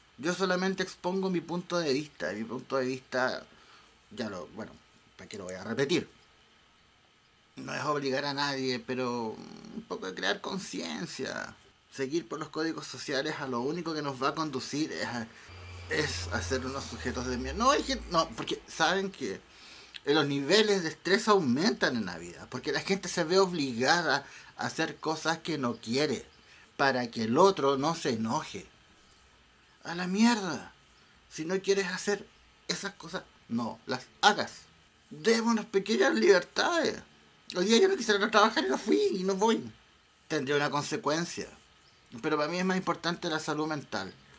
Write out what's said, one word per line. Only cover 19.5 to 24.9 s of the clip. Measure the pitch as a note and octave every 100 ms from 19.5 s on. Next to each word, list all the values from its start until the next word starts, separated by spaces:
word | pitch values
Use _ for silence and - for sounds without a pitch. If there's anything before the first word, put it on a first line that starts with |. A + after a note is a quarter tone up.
| - - - - -
los | C3+ D3+ D3
niveles | C#3 C#3 G3+ G#3+ G3
de | D#3+
estrés | - E3 G3+ A3+
aumentan | G3+ C#3+ B2 G3+ B3 E3+ B2
en | F#2+
Navidad, | E2+ F2 - -
porque | B2+ D3+
la | C#3+
gente | - F#3+ F#3
se | -
ve | D#3+ F#3+
obligada | F#3+ F3 C#3 A2+ C3 E3+ D#3+ C3+ - - - -
a | B2
hacer | - D#3